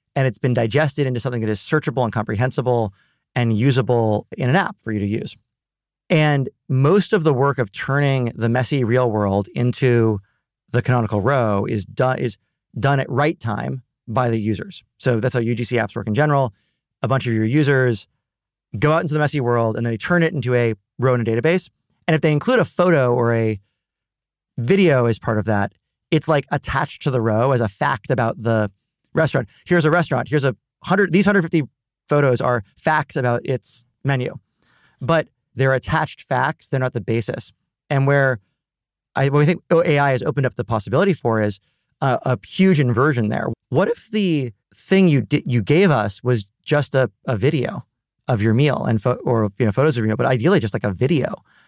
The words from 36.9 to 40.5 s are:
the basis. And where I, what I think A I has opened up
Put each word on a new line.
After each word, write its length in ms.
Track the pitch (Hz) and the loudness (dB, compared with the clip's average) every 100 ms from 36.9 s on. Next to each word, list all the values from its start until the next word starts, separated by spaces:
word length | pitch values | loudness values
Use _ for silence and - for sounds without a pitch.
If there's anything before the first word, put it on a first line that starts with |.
the 80 | 123 | -4
basis. 520 | 101 113 113 - - - _ _ _ | -4 -4 -4 -8 -12 -20 _ _ _
And 180 | 139 135 | 0 2
where 320 | 143 135 117 - _ _ _ _ _ _ - | 4 2 0 -8 _ _ _ _ _ _ -2
I, 140 | 139 | 0
what 120 | 143 | 2
I 40 | 147 | 2
think 160 | 180 - | 0 2
A 280 | 165 175 143 | 2 4 2
I 120 | 143 | 2
has 120 | 127 | 0
opened 220 | - 117 | -2 -2
up 100 | 131 | -2